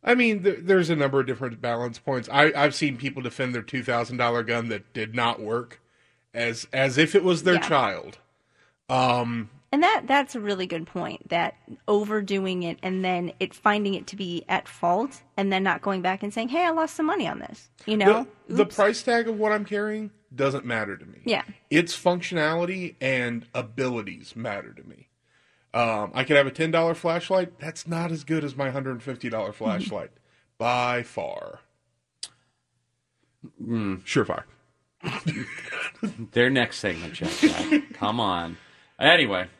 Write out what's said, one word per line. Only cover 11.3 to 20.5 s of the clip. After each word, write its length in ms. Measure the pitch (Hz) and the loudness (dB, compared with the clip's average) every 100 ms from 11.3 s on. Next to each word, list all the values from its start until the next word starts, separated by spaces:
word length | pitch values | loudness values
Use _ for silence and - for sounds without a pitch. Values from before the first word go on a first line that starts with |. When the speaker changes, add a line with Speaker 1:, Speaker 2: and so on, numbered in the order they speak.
Speaker 2:
that 260 | 170 165 - - 226 - | -2 -2 -6 -18 -14 0
overdoing 760 | 208 208 214 190 196 190 180 | 2 2 -2 0 -2 0 -2
it 160 | 175 165 | -4 -4
and 200 | 185 190 | -4 -2
then 280 | 185 180 175 - | 0 0 -2 -4
it, 140 | 185 | -6
finding 400 | - 220 208 202 | 0 2 2 0
it 120 | 190 - | -4 -8
to 80 | 196 | -10
be 280 | 185 170 - | -8 -8 -2
at 200 | 190 - | -4 -4
fault 540 | - 175 180 277 - _ - | -4 0 2 0 -8 _ -4
and 120 | 196 | 0
then 120 | 190 | 2
not 180 | 190 175 | 2 0
going 200 | - 190 | 0 -2
back 200 | 180 190 | -2 -2
and 100 | 202 | -4
saying, 140 | 214 233 | -6 -4
"Hey, 140 | 302 349 | 0 0
I 40 | |
lost 240 | 330 320 | 0 -2
some 120 | - 311 | -2 -2
money 200 | 381 185 | 0 -2
on 120 | - | -6
this," 300 | - - - _ - | -12 -16 -20 _ -2
you 100 | 214 | 4
know? 300 | 196 226 262 - - | 6 6 2 -12 -8
Speaker 1:
The, 80 | 180 | 0
the 60 | |
Speaker 2:
Oops. 120 | 208 - | 0 4
Speaker 1:
price 260 | 208 226 | 2 4
tag 240 | - 233 226 | 0 2 0
of 100 | 214 | 0
what 120 | 214 | 0
I'm 120 | 208 | 0
carrying 460 | 208 208 214 214 214 _ _ | -2 -4 -4 -6 -8 _ _
doesn't 300 | 123 139 | 0 0